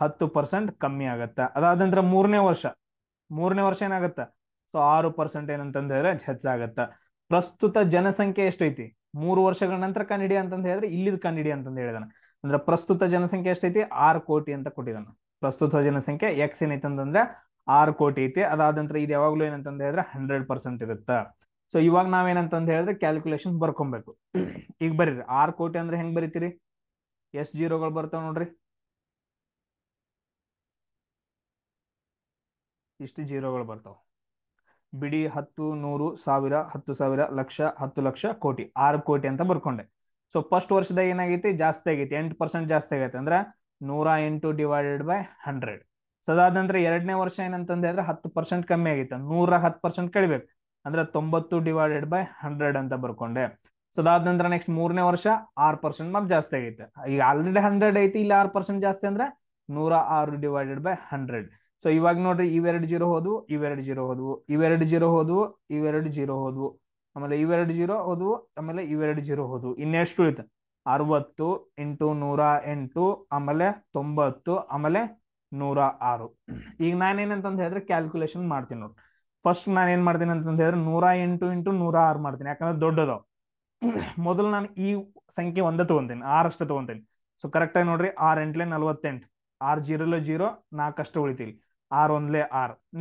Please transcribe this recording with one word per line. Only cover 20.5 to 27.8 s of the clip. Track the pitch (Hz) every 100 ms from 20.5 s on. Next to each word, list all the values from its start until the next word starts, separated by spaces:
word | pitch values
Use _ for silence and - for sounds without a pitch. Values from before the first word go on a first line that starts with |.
| 127 127 120
ಇರುತ್ತೆ. | 113 107 107 123 107 _ _ _ _
So | 165 165
ಇವಾಗ | 170 185 185
ನಾವೇನಂತಂದ | 180 175 165 165 165
ಹೇಳಿದ್ರೆ | 160 180
ಕ್ಯಾಲ್ಕುಲೇಷನ್ | 196 156 156 156 151 185 170
ಬರ್ಕೊಬೇಕು. | 160 - 143 117 - - _
<clears throat> | 185 180 - - -
ಈಗ | 165 160
ಬರೀರಿ, | 165 123 120 131
ಆರು | 156
ಕೋಟಿ | 165 165 170
ಅಂದ್ರೆ | 170 170
ಹೆಂಗ್ | 170 165
ಬರೀತೀರಿ? | 160 165 175 175 _ _ _ _ _ _ _
ಎಷ್ಟ್ | 143 147 151
ಜೀರೋಗಳು | 165 160